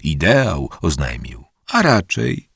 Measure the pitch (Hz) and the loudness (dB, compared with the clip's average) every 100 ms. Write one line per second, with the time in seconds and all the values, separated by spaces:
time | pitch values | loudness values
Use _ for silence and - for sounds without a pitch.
0 | 78 71 87 135 120 76 - - 87 69 | -4 0 4 4 2 -2 -6 -4 -2 -2
1 | 64 58 - - - _ - 233 180 110 | -4 -6 -12 -16 -20 _ -2 2 4 2
2 | 92 - 120 - - | 0 -2 -2 -4 -8